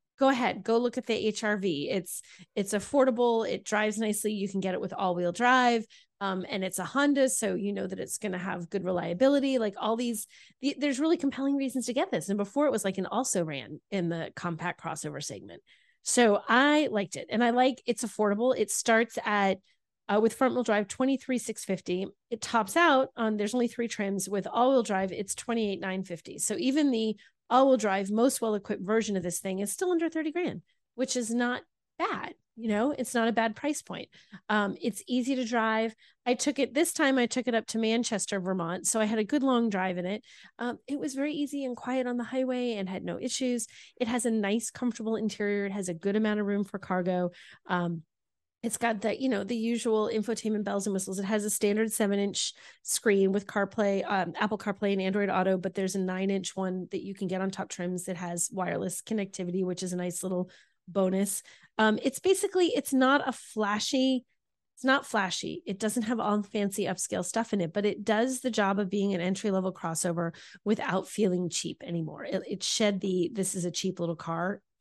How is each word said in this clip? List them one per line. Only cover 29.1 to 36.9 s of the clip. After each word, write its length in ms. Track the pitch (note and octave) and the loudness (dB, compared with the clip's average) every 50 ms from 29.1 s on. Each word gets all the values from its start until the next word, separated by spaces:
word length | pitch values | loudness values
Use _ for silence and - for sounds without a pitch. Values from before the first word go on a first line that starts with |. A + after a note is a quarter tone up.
| G3+ F#3+ | 0 -2
of 60 | E3 | -2
this 160 | F3+ E3+ - | -2 -4 -4
thing 200 | - G3 F#3+ F#3+ | -4 -4 -4 -4
is 120 | G3+ G#3 | -4 -4
still 200 | - - F#4 F4+ | -4 -2 0 0
under 180 | F4+ E4 E4 D#4+ | 2 2 0 0
thirty 220 | D#4+ D#4+ D#4 D#4+ | -2 -2 -4 -2
grand, 320 | D4+ F4 F4+ - - F3 - _ _ _ _ _ _ | -2 -2 -2 -2 -4 -6 -10 _ _ _ _ _ _
which 200 | - B3+ B3+ - | -4 -4 -2 -2
is 180 | B3+ A#3+ G#3+ A3+ | -2 -2 -2 0
not 280 | A#3+ B3 B3 B3 C#4+ - _ _ _ _ _ _ - | 0 0 0 -2 -4 -6 _ _ _ _ _ _ -4
bad. 360 | E4 A4 F4 - - - - - _ _ _ | -4 -2 -2 -4 -8 -10 -12 -16 _ _ _
You 120 | - A3+ A3+ | -6 -2 0
know, 240 | G#3+ G#3 A3+ C#4+ | 0 2 2 2
it's 220 | D4 - B3+ - - | 0 -2 -4 -4 0
not 160 | A#3+ A3+ A3+ | 0 0 2
a 40 | A3 | 2
bad 220 | A3+ A3+ A3+ A3 | 2 0 0 -2
price 260 | - - D4 D4+ - | -2 -4 -4 -4 -4
point. 280 | - - F3 E3 - - _ - - _ - - - - | -6 -10 -10 -10 -10 -12 _ -20 -20 _ -20 -12 -4 0
Um, 260 | G#3+ G#3+ G#3 G3+ G3 - | 2 2 2 2 -2 -4
it's 200 | - A#3+ - - - - | -4 -4 -4 -4 -4 -2
easy 280 | B3+ B3+ A#3+ B3+ C#4 | 0 0 0 0 0
to 100 | B3+ B3+ | 0 0
drive. 500 | A3 A#3+ A#3 A3 A3 A3 A3 A3 A3+ A3 - _ - _ _ _ | 0 0 2 2 2 2 2 0 0 -4 -8 _ -20 _ _ _
I 80 | B3 B3 | 0 0
took 260 | A#3+ - C#4+ D4 - | 2 2 0 0 2
it, 140 | C4+ - A#3 | 0 0 2
this 180 | C#4 E4+ D#4+ | 2 2 2